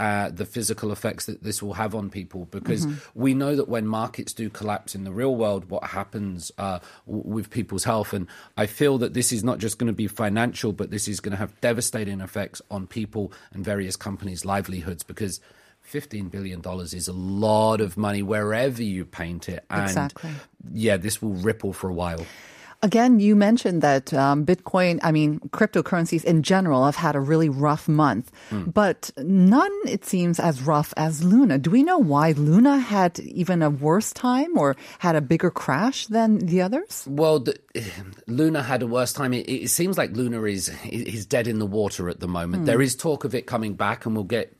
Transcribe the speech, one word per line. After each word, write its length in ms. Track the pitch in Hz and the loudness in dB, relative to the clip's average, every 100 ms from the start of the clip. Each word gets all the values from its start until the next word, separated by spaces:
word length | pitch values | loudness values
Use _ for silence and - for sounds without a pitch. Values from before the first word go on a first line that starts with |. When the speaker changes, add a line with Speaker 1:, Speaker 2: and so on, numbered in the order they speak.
Speaker 1:
uh, 300 | 107 101 101 | -2 -2 -4
the 160 | 87 101 | -6 -10
physical 440 | 123 110 110 107 | -6 -6 -4 -6
effects 360 | 101 110 - - | -6 -6 -8 -10
that 160 | - | -10
this 200 | 107 104 | -8 -8
will 120 | 104 | -8
have 200 | 98 110 | -6 -6
on 140 | 110 101 | -6 -8
people, 400 | 101 90 95 87 | -10 -12 -12 -12
because 360 | 98 - 110 156 | -10 -4 -2 -2
Speaker 2:
Mm-hmm. 340 | 147 - - | -6 -12 -2
Speaker 1:
we 140 | 135 | 0
know 200 | 131 139 143 | 2 0 0
that 120 | - | 0
when 180 | 117 107 | -2 -2
markets 460 | 110 120 - - | -2 -4 -8 -12
do 160 | - 110 | -8 -8
collapse 460 | - 107 104 - | -8 -6 -6 -6
in 100 | 101 | -10
the 80 | 98 | -8
real 240 | 95 135 123 | -4 -2 0
world, 320 | 107 98 90 | 0 -2 -4
what 160 | 98 | -8
happens, 640 | - 98 98 107 101 90 82 - | -6 -8 -8 -6 -6 -8 -12 -8
uh, 220 | 98 90 - - - | -6 -6 -10 -20 -10
w-, 160 | 104 - | -8 -6
with 220 | 110 101 | -6 -6
people's 340 | 123 104 95 | -6 -4 -4
health. 300 | 123 110 104 | 0 0 0
And 120 | 101 90 - - - | -4 -8 -12 -14 -4
I 100 | 107 | -4
feel 300 | - 147 135 | 2 2 4
that 140 | 120 | 0
this 200 | 123 120 | 0 0
is 120 | 117 | 0
not 140 | 117 117 | 0 -2
just 180 | 110 - | -4 -2
gonna 140 | 120 | -2
be 160 | 101 104 | 0 -4
financial, 640 | - 107 104 120 - 113 | -2 0 2 0 0 -4
but 180 | 90 98 | -4 -6
this 180 | 104 - | -6 -6
is 120 | 98 | -6
gonna 160 | 104 98 | -6 -6
have 160 | 101 - | -6 -2
devastating 600 | 120 117 - 113 101 98 | 0 0 -2 -4 -6 -6
effects 420 | 95 104 98 - - | -8 -8 -8 -10 -12
on 160 | 101 92 | -10 -8
people 460 | 117 104 110 95 - - | -8 -8 -6 -6 -8 -18
and 100 | 95 | -10
various 320 | 95 101 92 - | -4 -4 -4 -8
companies' 480 | 104 95 101 87 | -8 -8 -10 -10
livelihoods, 580 | 95 98 92 92 87 82 | -4 -4 -2 -8 -8 -10
because 380 | - - 104 82 _ _ _ _ | -12 -8 -8 -8 _ _ _ _
fifteen 460 | - 147 143 107 92 | -12 -12 -10 -10 -8
billion 320 | 95 98 90 | -8 -10 -10
dollars 340 | 87 92 87 | -10 -10 -10
is 120 | 90 90 | -8 -8
a 40 | |
lot 680 | 92 92 98 107 107 110 110 | -6 -4 0 2 4 4 2
of 160 | 104 98 | 0 -2
money 260 | 107 101 | -2 -2
wherever 600 | 98 107 104 110 135 117 | -2 -2 0 0 0 -2
you 220 | 113 92 | -4 -4
paint 440 | 85 - 85 87 - | -6 -8 -8 -8 -8
it. 140 | 85 - | -12 -6
And 140 | 104 | -4
Speaker 2:
Exactly. 460 | 98 95 139 - 160 143 - _ - | -2 -2 -4 -6 -12 -12 -14 _ -12
Speaker 1:
yeah, 240 | 113 110 98 | -2 2 2
this 240 | 101 - | 0 -4
will 140 | 110 | -4
ripple 380 | 92 101 107 98 | -2 -2 -2 -6
for 160 | 90 95 | -6 -6
a 40 | |
while. 300 | 87 85 82 85 - - - - - | -4 -4 -4 -10 -14 -20 -20 -20 -2
Speaker 2:
Again, 360 | 202 226 247 233 | 2 4 6 6
you 160 | 202 | 6
mentioned 460 | 208 202 233 208 170 | 6 6 4 2 2
that, 320 | 147 135 - | 4 2 2
um, 320 | 147 139 143 | 2 2 2
Bitcoin, 560 | 151 180 - 190 180 165 | 2 0 2 2 2 2
I 80 | 170 | 2
mean, 300 | 156 151 151 - | 4 2 0 -6
cryptocurrencies 720 | - 214 180 151 180 165 165 190 | 0 0 2 0 0 0 0 2
in 140 | 165 | 2
general 400 | 135 190 180 131 | 4 2 4 4
have 100 | 139 | 4
had 220 | 147 165 147 | 2 0 0
a 40 | |
really 280 | 139 160 160 | 2 2 2
rough 400 | 135 147 151 - | 2 2 2 2
month, 420 | 156 147 107 - - - | 4 4 2 -4 -14 -8
Speaker 1:
Hmm. 160 | 104 175 | -6 -2
Speaker 2:
but 420 | 208 202 - - - | 2 2 2 -6 -8
none, 560 | 165 196 185 254 392 403 427 | 2 6 8 8 4 0 -4
it 160 | - | -6
seems, 340 | - 185 175 170 | -2 0 0 2
as 220 | 175 135 | 0 0
rough 320 | 135 147 156 | 2 2 2
as 300 | - 156 151 | -2 -2 0
Luna. 320 | 180 226 254 139 | 4 6 6 4
Do 140 | 139 | 4
we 100 | 233 | 4
know 140 | 311 359 | 4 4
why 360 | 180 143 165 147 | 4 4 4 4
Luna 400 | 147 175 269 277 | 6 8 8 6
had 400 | 233 202 175 - | 2 2 2 0
even 420 | - - 175 175 | -10 -4 0 2
a 80 | 156 | 2
worse 400 | 143 147 185 220 | 2 2 2 2
time 460 | - 247 254 330 320 | -2 0 0 2 2
or 180 | 143 131 - - | 2 0 -8 -4
had 160 | 175 156 | 2 2
a 60 | |
bigger 260 | 135 165 175 | 2 2 2
crash 560 | - - 139 233 - - | -2 -2 0 0 -2 -2
than 240 | 220 226 214 170 | 2 4 4 4
the 80 | 180 | 2
others? 480 | 185 262 403 - 135 | 2 -2 -4 -12 -8
Speaker 1:
Well, 320 | 143 160 156 | 0 4 4
the, 160 | 117 - _ | 0 -6 _
<sighs> 60 | - 107 95 95 - - | -10 -10 -12 -16 -18 -6
Luna 340 | 120 160 156 | 0 2 2
had 200 | 120 127 | -2 -2
a 40 | 123 | 0
worse 280 | 120 123 | 0 -2
time. 180 | - 131 | -2 -2
It, 160 | 123 - | -2 -2
it 220 | 127 123 | -6 -2
seems 260 | - 180 170 | 0 0 0
like 160 | 120 | -2
Luna 280 | 110 123 117 | -2 -2 -2
is, 240 | 107 98 87 80 | -2 -4 -6 -10
is 400 | - 110 - 107 | -10 -8 -6 -8
dead 240 | 98 131 117 | -2 0 0
in 100 | 110 | -2
the 80 | 104 | -2
water 440 | 107 101 - 87 | 0 -2 -2 -6
at 100 | 82 | -6
the 80 | 90 | -4
moment. 320 | 87 85 92 | -4 -2 -2
Speaker 2:
Hmm. 40 | 156 | 2
Speaker 1:
There 160 | 117 | 2
is 120 | 135 | 2
talk 300 | - 165 139 | 0 -4 -2
of 100 | 135 | -4
it 120 | 120 - | -6 -4
coming 240 | 120 110 | -4 -4
back, 320 | 90 104 113 | -2 -2 -2
and 100 | 117 | -4
we'll 140 | 110 92 | -4 -2
get 240 | 117 - - | -4 -4 -8